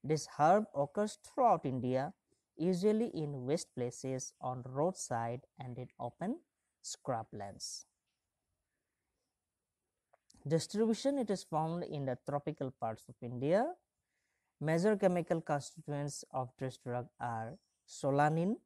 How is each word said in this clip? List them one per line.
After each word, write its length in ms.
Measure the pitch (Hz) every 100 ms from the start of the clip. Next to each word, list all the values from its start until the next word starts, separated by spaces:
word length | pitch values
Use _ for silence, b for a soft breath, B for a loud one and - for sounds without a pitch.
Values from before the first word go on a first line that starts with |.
This 240 | 131 151 - -
herb 280 | 151 202 214 143
occurs 420 | 143 - 208 - -
throughout 400 | - 240 175 147
India, 480 | 131 123 127 147 - _ _ _ -
usually 520 | 165 180 208 214 233
in 360 | - 147 143
waste 300 | 123 165 - -
places, 560 | 123 - 131 131 - _
on 220 | 131 127
roadside 760 | 123 131 165 190 - 120 117 123 - -
and 160 | 131 120
in 80 | 127 _
open 380 | 120 _ 180 320 _ _ _ _
scrublands. 1000 | - - - 120 110 107 101 - - - - _ _ _ _ _ _ _ _ _ _ _ _ _ _ _ _ _ _ _ _ _ _ _ _ - 139
Distribution, 680 | 160 - 208 220 220 269 277
it 140 | 220
is 120 | 190
found 400 | - 156 160 170
in 220 | 170 151 135
the 120 | 123 -
tropical 420 | 143 147 147 135 -
parts 300 | 113 110 -
of 60 | -
India. 420 | 120 123 135 185 285 359 _ _ _ _ _ _ _ _
Major 340 | 147 165 202 208
chemical 460 | 196 180 165 165
constituents 840 | - 147 - - 151 143 143 - -
of 200 | 139 123 _
this 180 | 131 123
drug 300 | - 123 120 _
are 380 | 120 113 113 156 _ _ _
solanine 680 | - 139 139 147 160 175 233